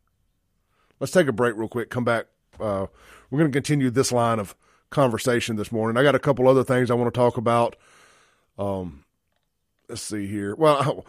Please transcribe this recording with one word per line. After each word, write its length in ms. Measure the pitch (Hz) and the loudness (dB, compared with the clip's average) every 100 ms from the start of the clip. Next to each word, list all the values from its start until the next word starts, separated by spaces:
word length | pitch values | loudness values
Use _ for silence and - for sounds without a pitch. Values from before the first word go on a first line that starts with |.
| _ _ _ _ _ _ _ _ _ - | _ _ _ _ _ _ _ _ _ -10
Let's 120 | 131 | 0
take 140 | 190 147 | 2 2
a 60 | |
break 240 | 107 120 107 | 2 0 -2
real 120 | 110 | -6
quick. 220 | 120 110 | -6 -6
Come 140 | 123 | -4
back. 220 | 120 117 - _ _ - | -2 -2 -4 _ _ -10
Uh, 260 | 107 98 95 _ - - - | -6 -4 -6 _ -20 -20 -6
we're 100 | 135 | 0
gonna 100 | 160 | 0
continue 400 | 135 - 147 131 | 0 -2 0 0
this 220 | 120 131 | 0 0
line 260 | 123 117 113 | 2 0 0
of 160 | 95 - _ _ - | -4 -12 _ _ -6
conversation 640 | 151 131 110 131 120 117 107 | 0 0 0 0 -2 -2 -6
this 160 | 104 | -4
morning. 240 | 113 113 117 | -4 -2 2
I 80 | |
got 100 | 143 | 4
a 60 | 135 | 4
couple 260 | 151 127 127 | 0 2 4
other 160 | 135 | 4
things 260 | 120 127 123 | 4 0 2
I 60 | |
wanna 160 | 120 120 | 0 0
talk 260 | 127 123 123 | 2 2 2
about. 380 | 113 117 117 - _ _ _ _ _ _ _ - | 0 2 2 -2 _ _ _ _ _ _ _ -8
Um, 480 | 101 95 90 71 _ _ _ _ _ _ _ _ - | -4 -4 -6 -12 _ _ _ _ _ _ _ _ -16
let's 140 | 117 | -14
see 260 | - 104 98 | -10 -8 -6
here. 260 | 104 101 | -6 -6
Well, 500 | 110 156 143 139 - | 2 2 4 0 -4